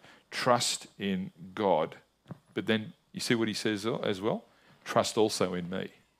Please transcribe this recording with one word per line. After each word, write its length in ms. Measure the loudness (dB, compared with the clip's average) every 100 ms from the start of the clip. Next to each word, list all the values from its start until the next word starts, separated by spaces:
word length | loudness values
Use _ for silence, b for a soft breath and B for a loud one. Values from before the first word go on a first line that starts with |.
| b b _
trust 560 | -2 2 4 2 -4 -8 -6
in 320 | -2 -2 -4 -10 -14
God." 420 | 0 4 4 2 -4 _ _ -18 -18 _
But 140 | -6 0
then 260 | 0 -2 -14 _
you 60 | -8
see 140 | 0
what 140 | 2 2
he 60 |
says 320 | 0 -2 0 -2 -2
as 180 | -2 -2
well? 240 | -2 -2 -6 b b b
"Trust 340 | -2 0 2 2
also 360 | 2 2 0
in 140 | -2 -4
me." 180 | -6 -8 -12 _ _